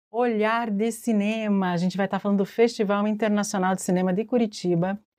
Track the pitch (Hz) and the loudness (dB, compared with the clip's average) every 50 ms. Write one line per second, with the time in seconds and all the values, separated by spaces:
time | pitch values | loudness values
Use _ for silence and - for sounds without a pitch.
0 | _ _ - 226 247 247 233 208 214 214 226 233 240 226 202 196 214 233 226 - | _ _ -4 -2 0 0 0 0 0 0 0 0 -2 -2 -2 -2 -2 -2 -2 -4
1 | - - 226 208 202 208 220 226 220 214 202 196 190 180 175 170 175 185 - 185 | -2 0 0 2 2 0 -2 -2 -2 0 0 2 2 0 0 0 0 0 0 0
2 | 202 190 - 190 - 208 202 196 202 - - - 233 240 240 - 220 190 202 202 | -2 -2 -2 -2 0 0 2 2 0 -2 2 2 2 2 4 0 0 0 0 0
3 | 208 214 214 214 226 214 208 208 202 202 - 202 180 185 190 180 - - 185 180 | 0 0 0 0 0 0 2 0 0 -2 -2 -2 0 0 0 -2 0 0 0 2
4 | 185 185 185 185 226 220 - 247 233 214 - - - 180 175 170 170 185 196 208 | 2 2 0 0 -2 0 0 0 0 0 -2 -4 -2 0 2 2 0 0 -2 -6
5 | - _ _ | -10 _ _